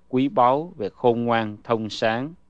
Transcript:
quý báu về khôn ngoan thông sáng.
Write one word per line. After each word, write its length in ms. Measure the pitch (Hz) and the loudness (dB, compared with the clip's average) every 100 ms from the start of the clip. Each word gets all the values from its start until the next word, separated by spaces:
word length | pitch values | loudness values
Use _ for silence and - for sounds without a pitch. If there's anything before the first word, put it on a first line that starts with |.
| - | -4
quý 200 | 127 139 | -2 0
báu 440 | 104 123 139 175 139 | 4 4 4 -4 -8
về 120 | 98 | -8
khôn 360 | - 123 117 | 0 0 2
ngoan 320 | 120 117 107 104 | 0 0 -2 -6
thông 260 | - 113 107 | -4 -4 -4
sáng. 440 | - 113 113 147 175 | -2 -2 -2 -6 -12